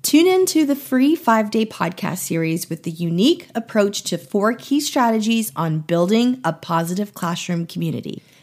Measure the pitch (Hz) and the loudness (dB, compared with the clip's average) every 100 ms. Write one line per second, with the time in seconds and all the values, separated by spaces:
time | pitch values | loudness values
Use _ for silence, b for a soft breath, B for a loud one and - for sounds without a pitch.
0 | - 294 359 370 370 311 294 277 - 254 | 4 6 6 4 4 2 2 0 0 2
1 | 277 330 - 220 208 226 220 - 170 170 | 2 2 2 2 2 -2 -2 -4 -6 -4
2 | 165 175 - 165 160 165 - 165 - 165 | -6 -6 -4 -2 0 -2 -6 -8 -8 -6
3 | 170 170 240 349 - 226 220 220 202 202 | -2 2 2 2 -2 -10 -2 0 0 -2
4 | - 170 - 208 208 233 - 285 294 285 | -6 -6 -2 0 0 -2 -2 -2 0 0
5 | 233 220 214 226 214 - 165 156 156 170 | 2 2 2 0 -2 -4 -2 -2 0 0
6 | 175 226 247 254 - - - 165 170 180 | 4 4 2 0 -4 -4 -4 -2 -2 -4
7 | 208 - 175 175 - 170 165 170 165 123 | -6 -6 -6 -4 -4 -4 -4 -6 -4 -4
8 | - - b b | -8 -12 b b